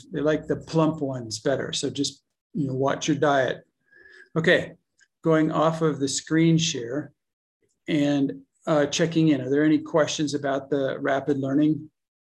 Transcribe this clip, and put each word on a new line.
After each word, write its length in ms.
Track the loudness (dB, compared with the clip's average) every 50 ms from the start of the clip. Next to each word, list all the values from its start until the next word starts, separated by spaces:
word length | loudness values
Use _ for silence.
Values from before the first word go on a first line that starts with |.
| -14 -10 -6
They 80 | -2
like 240 | 0 0 0 -2 -2
the 120 | -4 -6 -6
plump 440 | -6 -2 0 2 2 2 0 -2
ones 380 | -4 -6 -6 -8 -8 -10 -10 -6
better. 340 | -2 -2 -2 -2 -2 -6 -6
So 160 | -4 -4 -4
just, 320 | -4 -4 -4 -4 -6 -12 _ _ _ _ _ _ -6
you 140 | -4 -4 -2
know, 80 | -2
watch 320 | 0 0 0 0 -2 -2 -2
your 100 | 0 2
diet. 460 | 2 2 2 2 2 0 -2 -6 -10 _ _ _ _ _ _ -20 -20 -20 -20 -20 -16 _ -4 0
Okay, 360 | 2 4 4 2 2 -4 -12 -20 _ _ _ _ _ _ _ _ 0
going 260 | 2 2 4 2 2
off 320 | 2 2 2 2 2 2
of 180 | 0 0 0 0
the 100 | -2 -4
screen 480 | -4 -4 -4 -2 2 4 4 6 4 4
share 560 | 2 0 -4 -6 -6 -6 -6 -8 -8 -10 _ _ _ _ _ _ _ _ _ _ _ _ _ _ _ -4
and, 540 | -2 0 2 2 2 0 0 -2 -4 -8 -16 _ _ _ -2 0
uh, 180 | 2 2 2
checking 440 | 0 0 0 0 0 2 2 4 4
in. 100 | 4 2
Are 100 | 0 0
there 140 | 2 2 4
any 160 | 4 4 2
questions 540 | 0 0 0 2 2 0 0 -4 -4 -2 -2
about 360 | -4 -2 -2 -4 -4 -4 -4
the 280 | -2 -2 -2 -2 -4 -4
rapid 380 | -2 -2 -2 -2 0 -2 -2 -2
learning 520 | -2 0 0 2 2 2 0 -2 -6 -12 _ _ _ _ _ _ _ _